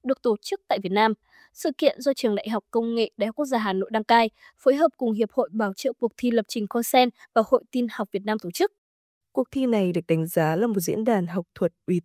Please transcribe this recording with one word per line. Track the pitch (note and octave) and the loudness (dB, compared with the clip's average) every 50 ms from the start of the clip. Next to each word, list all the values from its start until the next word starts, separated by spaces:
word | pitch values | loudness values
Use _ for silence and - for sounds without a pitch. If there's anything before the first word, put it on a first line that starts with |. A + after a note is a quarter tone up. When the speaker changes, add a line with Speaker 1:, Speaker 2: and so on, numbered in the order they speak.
| - | -2
Speaker 1:
được | B3 C4 - | -2 -2 0
tổ | - A#3+ G#3 - | 0 0 0 0
chức | - - G4 - _ - | -2 -8 -8 -6 _ -4
tại | G#3 F#3+ | -4 -4
Việt | G3 F3+ | -2 -2
Nam. | F#3+ G#3 A3 A3 G#3+ - _ _ _ - - _ _ | 0 2 2 2 0 -2 _ _ _ -20 -20 _ _
Sự | - - D#4+ C4 - | -4 -4 -4 0 2
kiện | D#4 C#4 - - | 2 0 2 0
do | B3 C#4 C4+ | -2 -2 -2
Trường | - - A3 G#3 | 0 0 0 0
Đại | G3 - G#3 | -2 -2 -4
học | A3+ G3+ - _ | -6 -6 -6 _
Công | - A#3 A#3 A#3 A#3 | -4 -4 -2 -2 -2
nghệ | A#3 A3 - _ | -2 -2 -4 _
Đại | - G3+ | -4 -4
học | A3 - | -4 -4
Quốc | - D4 | -4 -4
gia | C4 C4 A3+ | -2 -2 -2
Hà | G#3+ G3+ | -2 -2
Nội | F#3+ F#3+ G3 - | -2 -2 -4 -2
đăng | A3 A3 G#3+ | -4 -2 2
cai, | - A#3 A#3 A3+ G#3+ _ _ - - _ _ | 4 4 4 4 2 _ _ -20 -20 _ _
phối | - B3+ C#4 | 2 2 4
hợp | C#4+ E4+ C#4+ - | 4 2 0 0
cùng | - B3+ A3+ | -2 -4 -2
Hiệp | G#3+ G#3+ A3 - | -2 -2 -2 -2
hội | - C4 A3 - | -2 -4 -4 -2
Bảo | F3+ A3 G#3+ G3 G3 | -2 -2 -2 -4 -4
trợ | - - C4 | -4 -6 -6
cuộc | A#3 - A#3+ A3 - | -4 -4 -6 -6 -4
thi | - B3 A#3+ | -2 -2 0
lập | A#3 A3+ G#3 - | 0 0 -2 -2
trình | - A#3 G#3 - | -6 -6 -6 -4
Consen | - A#3 A#3 - - B3+ B3+ A#3+ - _ - - - | -4 -4 -2 2 4 4 4 4 0 _ -10 -4 0
và | A3+ A3 | 0 2
Hội | - C4 - - _ | 2 2 0 0 _
Tin | - B3 A#3+ A3 | -4 -4 -4 -4
học | - - G3+ - | -4 -6 -8 -6
Việt | - F#3+ G3 | -6 -6 -4
Nam | G#3+ G#3+ G#3+ | -4 -4 -4
tổ | - E3+ | -6 -6
chức. | - - F#4 G#4+ _ _ _ _ _ _ _ _ _ _ _ _ | -2 0 -2 -2 _ _ _ _ _ _ _ _ _ _ _ _
Speaker 2:
Cuộc | - C4+ B3 - | -4 -4 -4 -2
thi | - C4+ C4 | -2 -2 0
này | B3 A3+ G#3 F#3+ F3+ | 2 2 2 2 2
được | E3+ E3+ E3 - | 0 -2 0 0
đánh | E3 D#3+ D#3+ | 0 0 0
giá | E3 - F3 D#3+ D#3 D#3+ | 0 0 2 2 2 2
là | F3+ A3+ | 0 0
một | A#3+ G3+ F#3+ | 0 0 -2
diễn | E3 - - A3 A3 | -2 -2 -2 -2 0
đàn | A#3+ A3+ F#3+ F3 | 2 2 0 0
học | E3 E3+ F#3+ E3+ _ - | -2 -4 -6 -8 _ -6
thuật | - F#3+ E3 _ _ - | -4 -4 -4 _ _ -4
uy | - F3+ E3+ | -2 -2 -2